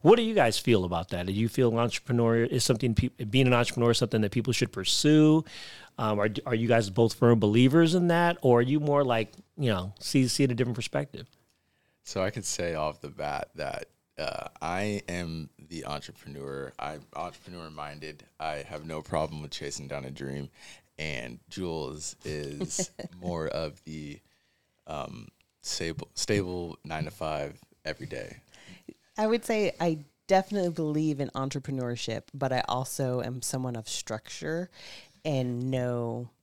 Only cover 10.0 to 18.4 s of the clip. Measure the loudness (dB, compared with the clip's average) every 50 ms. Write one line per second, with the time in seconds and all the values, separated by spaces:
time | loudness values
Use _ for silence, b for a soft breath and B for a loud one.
10 | -10 0 2 4 4 4 4 2 2 2 2 0 -2 -2 -2 -6 -6 -4 -4 -4
11 | -4 -4 -12 -16 -16 _ _ _ _ _ _ _ _ _ _ _ _ _ _ _
12 | _ -8 -4 -2 -2 -2 -2 -6 -8 -6 -6 -4 -4 -4 -2 -2 -4 -4 -6 -8
13 | -14 -16 -10 -8 -6 -6 -4 -6 -8 _ _ -8 -8 -8 -8 -10 -12 _ _ _
14 | _ _ _ -8 -8 -6 -6 -8 -12 -12 _ -10 -6 -6 -4 -4 -4 -4 -4 -6
15 | -6 -6 -8 -6 -6 -6 -8 -10 -10 -12 _ -20 -18 _ -12 -12 -10 -8 -10 -10
16 | -10 -14 -20 -18 -18 -16 -14 -12 -12 -10 -10 -10 -10 -12 -12 -10 -10 -10 -10 -12
17 | -16 _ -12 -10 -10 -10 -12 -16 _ -18 -16 -16 -16 -16 -14 -12 -12 -12 -12 -14
18 | -14 -16 -16 -16 -20 _ _ _